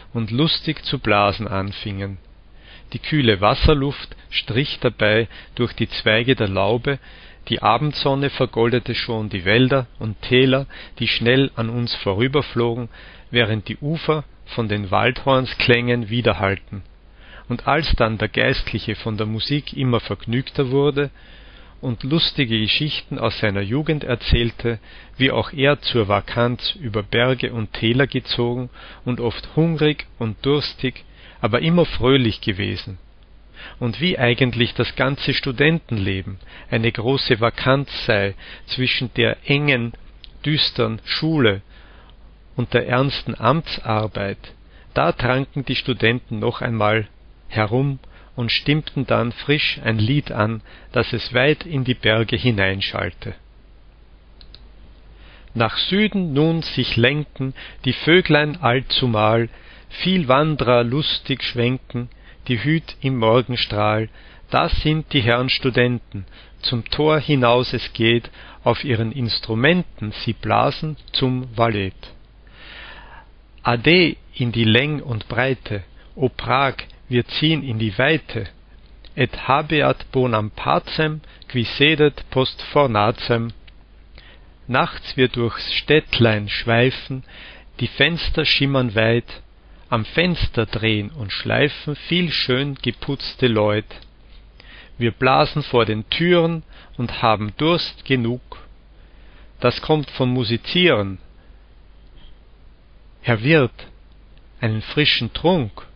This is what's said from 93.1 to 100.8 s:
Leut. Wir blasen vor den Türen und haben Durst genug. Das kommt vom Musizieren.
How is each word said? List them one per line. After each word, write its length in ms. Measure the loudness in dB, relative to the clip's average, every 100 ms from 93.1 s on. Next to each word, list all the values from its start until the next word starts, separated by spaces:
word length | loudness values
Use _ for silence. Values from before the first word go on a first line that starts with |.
| -6 -8 -2 2
Leut. 400 | 4 2 0 -4 -12 -20 -20 -20 -20 -20 -20 -20 -20 -16 -4
Wir 140 | -4
blasen 500 | 0 2 4 2 -2
vor 240 | 0 2 2
den 240 | 0 -4
Türen 540 | 0 2 4 2 -2 -10 -20 -14 -8
und 240 | -6 0
haben 320 | 2 2 -2 0
Durst 460 | 0 0 -2 -8
genug. 380 | 0 0 0 -4 -8 -20 -20 -20 -20 -20 -20 -20 -20 -20 -20 -2
Das 240 | -2 0
kommt 260 | 0 0 -2
vom 240 | -2 0
Musizieren. 880 | 0 0 -2 0 2